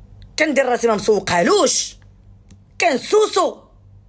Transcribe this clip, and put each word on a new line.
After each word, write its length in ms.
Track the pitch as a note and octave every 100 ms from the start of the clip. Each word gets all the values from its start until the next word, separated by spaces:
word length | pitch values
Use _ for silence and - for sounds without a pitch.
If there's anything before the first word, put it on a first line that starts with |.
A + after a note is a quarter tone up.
| - - - -
كندير 280 | D#4 C4 C4+
راسي 200 | A#3+ A#3
ما 60 |
مسوقهالوش، 1000 | G#3 - G#3 G3+ F3 F#3+ G4+ D4+ - - - - - - - - - _ -
كنسوسو. 800 | F4+ B3+ - G#4 G#4+ G4 E4 - - - - -